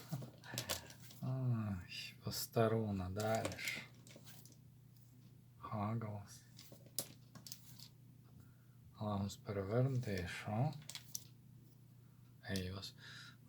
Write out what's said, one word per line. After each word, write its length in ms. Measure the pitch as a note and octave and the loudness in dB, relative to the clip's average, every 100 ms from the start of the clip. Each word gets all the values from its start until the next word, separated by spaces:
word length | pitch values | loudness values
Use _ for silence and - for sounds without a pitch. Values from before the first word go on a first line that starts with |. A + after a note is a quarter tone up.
| - | -6
<laughs> 1120 | - - - - - - - - - - - | -4 -4 -10 -4 -4 0 -2 -4 -14 -14 -4
Ай, 920 | B2+ C3 B2+ A2+ G#2 F#2+ - - - - | 0 4 6 6 6 2 0 -6 -8 -4
Постаруна, 840 | - - - - A2+ A2+ G#2+ G2 F2+ | -2 0 4 8 8 8 6 4 2
далі 480 | F#2+ G#2+ A2 - - | 2 4 4 4 0
ж. 240 | - - - - - - - - - - - - - - - - - - - - | -2 -2 -6 -14 -16 -16 -14 -14 -16 -18 -18 -18 -20 -20 -20 -18 -18 -18 -18 -12
Хагалас. 840 | - G#2+ G#2 A2+ G#2+ G#2 - - - - - - - - - - - - - - - - - - - - - - - - - - - - | -4 2 4 2 0 -4 -6 -14 -16 -16 -14 -14 -6 -4 -4 -8 -16 -16 -10 -10 -10 -14 -14 -16 -18 -18 -18 -18 -18 -20 -20 -20 -18 -2
Лагус 360 | G#2 G2+ G2 - | 0 2 2 -2
перевернутий, 880 | - G2+ G2 A#2 C3 B2+ G#2 F#2+ | -2 0 4 8 8 6 4 2
і 40 | F2 | 2
що? 440 | - - G#2+ D3 - - - - - - - - - - - - - - - - - - | -2 0 4 4 2 -6 -10 -6 -8 -8 -16 -18 -18 -18 -18 -18 -18 -18 -20 -20 -12 0
Ейвас. 440 | F#2+ F#2 F#2+ - - - - - - | 2 2 -2 -6 -10 -14 -12 -14 -16